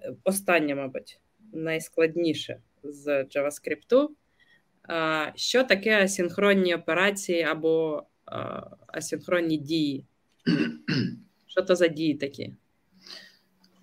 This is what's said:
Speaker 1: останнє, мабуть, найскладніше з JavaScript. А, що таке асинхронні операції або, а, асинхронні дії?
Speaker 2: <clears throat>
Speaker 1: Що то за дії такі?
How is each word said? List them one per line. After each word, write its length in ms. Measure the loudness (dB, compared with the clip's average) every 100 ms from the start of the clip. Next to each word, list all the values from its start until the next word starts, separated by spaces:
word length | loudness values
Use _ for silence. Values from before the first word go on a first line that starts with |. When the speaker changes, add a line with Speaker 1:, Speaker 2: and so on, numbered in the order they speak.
| -14 -4
Speaker 1:
останнє, 520 | -2 -2 2 2 2 -4
мабуть, 440 | -6 -10 -12 -20 _ _ -14
найскладніше 1040 | -8 -6 -6 -4 2 2 2 0 -2 -6 -12 _ _
з 240 | -16 -10 -2 -2
JavaScript. 840 | -2 -2 -4 -4 -8 -8 2 4 4 -4 _ _ _ _ _ _
А, 420 | -6 -2 0 0 -2 -6
що 280 | 0 2
таке 400 | 4 2 4 4
асинхронні 720 | 4 2 -2 2 4 4 4 0
операції 680 | 0 2 2 0 -2 0
або, 600 | 0 0 2 2 0 -4 -8 _ -12
а, 360 | -8 -8 -10 -12 -20 _
асинхронні 720 | -10 -6 -6 -2 0 0 -2
дії? 480 | -2 -2 0 -4 -10 _ _ _ 0
Speaker 2:
<clears throat> 1040 | 2 0 -4 -2 -2 -2 -6 -18 _ -6
Speaker 1:
Що 140 | -4
то 140 | 2 4
за 120 | 2
дії 260 | 2 -2
такі? 400 | -2 -6 -8 -14 -14 _ _ _ _ -20 -20 -20 _ _ _ _ _